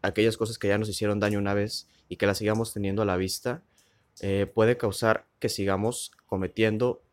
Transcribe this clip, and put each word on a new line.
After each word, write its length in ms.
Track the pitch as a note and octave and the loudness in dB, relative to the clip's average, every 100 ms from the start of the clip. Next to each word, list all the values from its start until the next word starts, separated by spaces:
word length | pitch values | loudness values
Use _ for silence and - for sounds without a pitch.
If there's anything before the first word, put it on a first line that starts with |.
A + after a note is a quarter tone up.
aquellas 340 | G2+ G2 A2 A2 | -2 2 2 2
cosas 220 | A2 A2+ | -4 -2
que 100 | G2+ | 0
ya 100 | G2+ | 0
nos 120 | G#2+ | 0
hicieron 320 | G2+ G#2 G#2 | -2 -2 0
daño 180 | G#2 G#2 | 0 0
una 140 | G2+ | 0
vez 340 | G2+ G#2 - - _ _ | 0 -2 -6 -12 _ _
y 80 | F2+ | 0
que 80 | G2+ | 0
las 140 | F#2+ | 2
sigamos 340 | G#2+ G#2+ A2+ | 0 0 -2
teniendo 280 | - G2+ G2 | -4 -4 0
a 20 | G#2 | 0
la 100 | F#2 | 0
vista, 460 | F#2 - B2 C#3 _ _ _ _ _ - | -2 -4 -6 -8 _ _ _ _ _ -10
eh, 260 | G2 G2 G2 | -2 0 0
puede 220 | - A2 A#2+ | 4 4 4
causar 500 | A2 G2 A2+ A2 _ _ | 0 0 2 2 _ _
que 80 | A2+ | -6
sigamos 640 | - G2 F#2+ G#2+ A#2+ - _ _ | -2 -2 0 0 -4 -10 _ _
cometiendo 760 | F#2+ F2+ - A2 G#2+ B2 - _ | -4 -4 0 0 2 0 -2 _